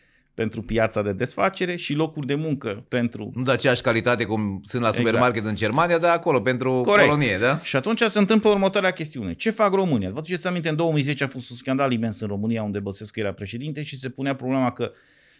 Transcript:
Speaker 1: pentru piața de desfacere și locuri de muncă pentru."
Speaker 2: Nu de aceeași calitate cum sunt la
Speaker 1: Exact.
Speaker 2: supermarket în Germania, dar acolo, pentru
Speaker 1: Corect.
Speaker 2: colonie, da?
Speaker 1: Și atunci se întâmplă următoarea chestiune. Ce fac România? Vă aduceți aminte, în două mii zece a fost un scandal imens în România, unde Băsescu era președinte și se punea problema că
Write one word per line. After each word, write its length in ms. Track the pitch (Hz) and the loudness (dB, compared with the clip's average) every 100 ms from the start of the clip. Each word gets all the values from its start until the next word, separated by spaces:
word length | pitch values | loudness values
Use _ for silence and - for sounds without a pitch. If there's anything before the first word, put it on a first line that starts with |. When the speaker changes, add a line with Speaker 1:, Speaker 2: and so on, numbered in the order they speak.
| _ _ _ | _ _ _
Speaker 1:
pentru 280 | - 110 113 | -6 -6 -6
piața 400 | 98 110 113 113 | -4 0 0 0
de 100 | 101 | -2
desfacere 640 | 92 120 - 190 190 175 175 | -2 -4 0 -2 0 -4 -4
și 180 | - | -4
locuri 320 | 147 156 156 135 | -2 -2 -4 -4
de 80 | |
muncă 500 | 143 160 135 117 101 - | -4 -2 -4 -4 -8 -4
pentru." 420 | 127 117 110 104 | -2 -2 -4 -8
Speaker 2:
Nu 80 | 117 | -4
de 80 | 127 | 0
aceeași 300 | 123 139 123 | 2 4 2
calitate 440 | 127 113 120 120 | 2 2 2 2
cum 380 | 104 110 104 95 - | 0 0 -2 -4 -6
sunt 160 | 123 | -2
la 60 | 117 | 0
Speaker 1:
Exact. 180 | 107 117 | 2 2
Speaker 2:
supermarket 380 | 110 123 113 | 4 4 2
în 100 | 107 | -2
Germania, 440 | 101 107 131 170 170 | 0 0 2 2 4
dar 160 | 170 170 | 4 2
acolo, 240 | 170 131 | 2 2
pentru 400 | 110 123 127 127 | 2 0 0 2
Speaker 1:
Corect. 240 | 123 202 165 | 4 6 6
Speaker 2:
colonie, 300 | 147 131 95 | 4 2 2
da? 180 | 120 147 | 2 0
Speaker 1:
Și 140 | - 135 | 0 -2
atunci 260 | 208 226 | 0 0
se 160 | 226 214 | 2 4
întâmplă 320 | 196 220 214 | 4 6 4
următoarea 400 | 202 190 202 190 | 4 2 2 0
chestiune. 420 | 185 151 135 95 | -2 -6 -6 -6
Ce 160 | 85 220 | -4 -2
fac 220 | 220 208 | 2 2
România? 380 | 196 185 127 92 | 2 2 0 -2
Vă 80 | 117 | -6
aduceți 280 | 160 180 185 | -6 -4 -4
aminte, 220 | 180 160 | -2 -2
în 80 | 156 | 0
două 160 | 170 | 2
mii 100 | 151 | 2
zece 220 | 139 147 | 0 -2
a 40 | 135 | -4
fost 220 | 131 117 | -6 -12
un 60 | 120 | -10
scandal 360 | - 131 139 | -4 0 0
imens 280 | 117 113 101 | 0 -2 -4
în 80 | 107 | -6
România, 340 | 101 110 113 | -4 -2 -2
unde 180 | 107 101 | -2 -4
Băsescu 400 | 101 95 107 - | -6 -8 -10 -6
era 120 | 101 | -4
președinte 500 | 95 98 117 151 147 | -6 -8 -8 -8 -10
și 160 | 147 131 | -10 -10
se 100 | 131 | -10
punea 260 | 127 139 | -6 -6
problema 380 | 131 127 131 127 | -4 -2 0 0
că 200 | 123 117 - _ _ _ | -2 -6 -8 _ _ _